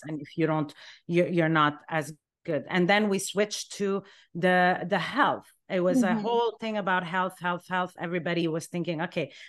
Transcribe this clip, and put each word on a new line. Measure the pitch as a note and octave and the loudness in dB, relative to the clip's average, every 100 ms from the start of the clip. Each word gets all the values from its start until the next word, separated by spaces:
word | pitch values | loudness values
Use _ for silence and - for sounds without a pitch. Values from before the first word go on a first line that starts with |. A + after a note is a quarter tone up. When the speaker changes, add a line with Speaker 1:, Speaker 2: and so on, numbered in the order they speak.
| D#3 | -6
Speaker 1:
and | D#3 | -10
if | D3 - | -8 -2
you | D#3+ | 0
don't, | D#3 D3+ - - - - | 2 -2 -8 -20 -18 -2
you, | E3+ F3 | 0 2
you're | F3 D#3+ | 2 2
not | D#3+ D3 D3 - | 4 4 2 -4
as | D#3+ D3+ D#3 _ _ - | -6 -6 -10 _ _ -6
good. | D3 A#2 | -6 -2
And | F3+ F3+ | 0 4
then | G3+ G#3 | 4 2
we | F#3+ | 0
switched | - F#3+ G#3 - - - | -2 -2 -2 -4 -10 -6
to | G3+ G3 F#3+ - _ F3 | -4 -4 -6 -16 _ -2
the, | F3+ F3+ F3+ F#3 F3 | 4 6 4 2 0
the | F#3+ | -4
health. | E3+ G#3+ G3+ A#2+ - _ - | -2 0 2 0 -6 _ -6
It | F#3+ | 0
was | F3+ C4 | 2 4
a | G3+ | 2
Speaker 2:
Mm-hmm. | G3 | 2
Speaker 1:
whole | G#3 A#3 A#3 G#3 | 0 0 0 -2
thing | A3 G#3+ | -6 -4
about | G3 F#3 F3 | 0 -2 0
health, | F#3 F#3 - | -2 -2 -4
health, | F3 F3 - | -4 -4 -4
health. | F#3 F3+ - | -4 -4 -6
Everybody | E3+ F3+ D#3+ E3+ E3 | -6 -4 -2 0 0
was | D#3+ - | -2 -4
thinking, | - E3 D#3 | -6 -4 -4
"Okay, | F3 - C#3 - | -4 -4 -6 -8